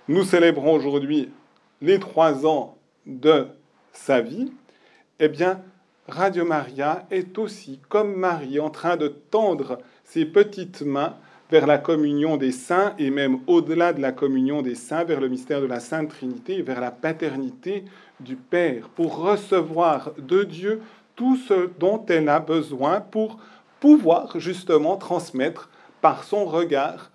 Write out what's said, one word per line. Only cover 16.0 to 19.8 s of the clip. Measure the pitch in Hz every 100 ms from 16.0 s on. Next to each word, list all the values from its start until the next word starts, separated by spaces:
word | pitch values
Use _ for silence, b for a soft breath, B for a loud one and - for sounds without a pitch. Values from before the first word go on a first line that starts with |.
| 151
Trinité, | - 127 120 - 190
vers | 131 123
la | 123
paternité | 123 160 160 160 131 131 127 180 202 190 B B _
du | 127 131
Père, | - 175 170 120 113
pour | - 165 156
recevoir | 180 202 - 190 160 160